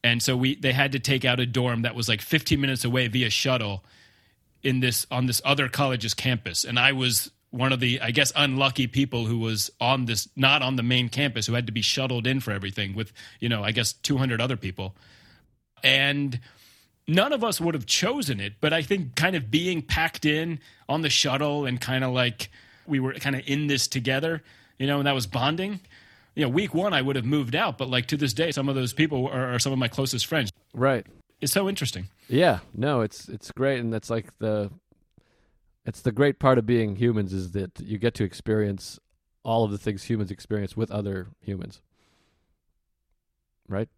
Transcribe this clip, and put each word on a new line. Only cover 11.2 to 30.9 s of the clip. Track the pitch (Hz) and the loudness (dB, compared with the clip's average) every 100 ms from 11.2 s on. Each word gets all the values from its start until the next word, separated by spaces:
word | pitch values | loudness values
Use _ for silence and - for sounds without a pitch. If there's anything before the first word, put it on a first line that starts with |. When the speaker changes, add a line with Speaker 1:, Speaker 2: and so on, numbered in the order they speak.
| 143 120 107 | 0 0 -2
Speaker 1:
who | |
had | 120 117 | -2 -2
to | |
be | 113 | -2
shuttled | 104 - 131 123 117 | 0 0 -2 0 0
in | 131 | 0
for | 120 | -2
everything | 98 98 95 98 | -4 -4 -4 -4
with, | 98 110 - - - | -4 -8 -10 -20 -6
you | 120 | -2
know, | 113 | 0
I | 101 | 0
guess | 113 113 | 0 -2
two | - - 139 | -4 -2 0
hundred | 131 113 | 2 0
other | 127 117 | 0 -2
people. | 98 90 95 - - - - - _ _ _ _ | -6 -8 -10 -10 -20 -20 -20 -20 _ _ _ _
And | 131 135 139 143 139 123 - _ - _ _ _ - | 2 4 2 0 -2 -4 -10 _ -20 _ _ _ 0
none | 165 262 | 2 4
of | 277 | 2
us | 226 - | 0 0
would | 170 | -2
have | 156 107 | -2 -2
chosen | - 190 277 151 107 | 0 0 -2 -2 -4
it, | 101 - | -6 -2
but | 151 | 0
I | 165 | 0
think | 143 202 139 | 0 -2 -2
kind | - 170 | 0 2
of | 175 113 | 2 0
being | 151 175 170 | 0 0 -2
packed | 135 160 160 - 151 | 0 0 0 0 0
in | 151 170 160 - - - | 0 -2 -6 -12 -20 -4
on | 151 | -2
the | 151 | 2
shuttle | - 151 135 147 147 | 2 2 2 0 0
and | 135 123 | -2 -2
kinda | - 131 131 | -2 0 0
like | 127 123 107 - - - - - | 2 0 -2 -12 -14 -20 -20 -2
we | 143 | 0
were | 131 | 0
kinda | - 139 139 135 | -2 -2 -2 -2
in | 139 147 | -2 0
this | 135 - | 0 0
together, | 135 123 135 160 165 - - _ _ | -2 0 0 0 -4 -8 -20 _ _
you | 135 | 0
know, | 143 | 2
and | 139 | 2
that | |
was | 135 107 | 0 -2
bonding. | 127 131 165 196 196 - - - - _ | 0 0 0 -4 -6 -12 -20 -20 -20 _
You | - | -2
know, | 139 | 0
week | 143 196 | 2 0
one, | 156 202 | 0 2
I | 156 | 2
would | 135 | 2
have | 135 | 0
moved | 117 147 120 | 2 0 0
out, | 147 208 123 | 0 -2 -2
but, | 127 | -2
like, | 127 123 | -2 0
to | 147 | -2
this | 143 | -2
day, | 131 170 | 0 -2
some | 143 139 | 0 -2
of | |
those | 135 127 | 0 -2
people | - 156 139 135 | 0 0 0 -2
are, | 135 127 | -2 -2
are | 123 | 0
some | 139 | 0
of | 135 | 0
my | 120 | -2
closest | - 135 123 - | -2 -2 -2 0
friends. | 160 107 - _ | 0 0 -6 _
Speaker 2:
Right. | - 131 | 0 2